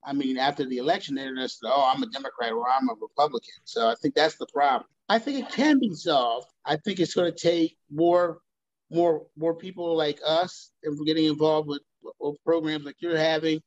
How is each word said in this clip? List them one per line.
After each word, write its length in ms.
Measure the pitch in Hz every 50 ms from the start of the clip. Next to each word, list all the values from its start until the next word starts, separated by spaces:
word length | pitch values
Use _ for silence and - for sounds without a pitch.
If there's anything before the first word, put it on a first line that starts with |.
| _
I 80 | - 139
mean, 260 | 143 139 131 131 127
after 260 | 131 143 139 - 143
the 120 | 127 127 123
election, 360 | 123 147 175 196 - - 139
they're 220 | 135 135 135 131
just, 240 | 131 131 120 - - -
"Oh, 280 | 220 131 143 139 127 135
I'm 80 | 139 131
a 40 |
Democrat," 440 | 113 113 135 139 - - - 120 113
or, 180 | 113 113 120 123
"I'm 200 | 127 135 131 127
a 60 | 117 110
Republican." 540 | 113 - _ - 147 151 135 117 - - - _ _
So 220 | - - 117 117 113
I 60 | 120
think 220 | - - 151 135
that's 200 | 147 151 160 - _
the 80 | 127 - _
problem. 360 | 143 143 143 135 - - _ _ _ _ -
I 120 | 196 226
think 180 | 226 285 277 269
it 140 | 254 - -
can 260 | - 262 302 302 269
be 160 | 247 220 165
solved. 540 | 151 - 175 151 139 123 120 117 123 - _ _ _ _
I 120 | 127 147
think 220 | 156 _ 214 196 180
it's 160 | 170 156 -
gonna 160 | - 180 170
take 460 | 160 - - 170 175 170 160 165 _ _ _ _ 143
more, 460 | 147 165 170 175 175 175 170 160 165 _ _ _ _ _ _ _ _ _ _
more, 360 | 151 165 175 170 160 151 - _ _
more 180 | 151 156 165 165
people 420 | 165 - 185 185 175 175 170 165
like 220 | 160 156 147 147 - -
us 440 | 151 160 165 180 185 - - - _ _ _ -
and 160 | 156 147 147 151
getting 200 | 151 156 160 156
involved 420 | 156 151 151 156 156 156 156 151 147
with, 140 | 143 143 _ _ _ _ _ - - _
with 180 | - - - 147 _
programs 400 | 160 165 165 156 156 156 156 147
like 120 | 143 139 _
you're 180 | - 170 165
having. 440 | 156 156 160 160 156 160 160 156 156 _